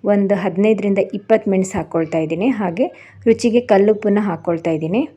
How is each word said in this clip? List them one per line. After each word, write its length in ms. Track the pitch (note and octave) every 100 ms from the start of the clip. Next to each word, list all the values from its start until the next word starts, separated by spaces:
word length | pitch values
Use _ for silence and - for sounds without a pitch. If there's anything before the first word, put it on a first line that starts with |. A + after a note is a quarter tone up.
| G#3+
ಒಂದು 200 | G3+ G3 G3 F#3
ಹದಿನೈದರಿಂದ 540 | E3 G#3+ G#3+ G3+ G3 F#3+ G3+
ಇಪ್ಪತ್ತು 320 | - A3 A3 F#3+
ಮೆಣಸು 200 | F#3+ G3+
ಹಾಕ್ಕೊಳ್ತಾ 420 | D#3+ E3+ D#3+ E3+ D#3+
ಇದ್ದೀನಿ. 240 | E3 A3+ A3+
ಹಾಗೆ 260 | G3 E3+ D4 - - - -
ರುಚಿಗೆ 360 | A3 A#3+ A3+ A#3+
ಕಲ್ಲುಪ್ಪನ್ನ 500 | G3 G3+ G#3 G#3 G3+ G#3
ಹಾಕ್ಕೊಳ್ತಾ 440 | E3 - E3+ E3 D#3+
ಇದ್ದೀನಿ. 260 | D#3+ G3+ D#4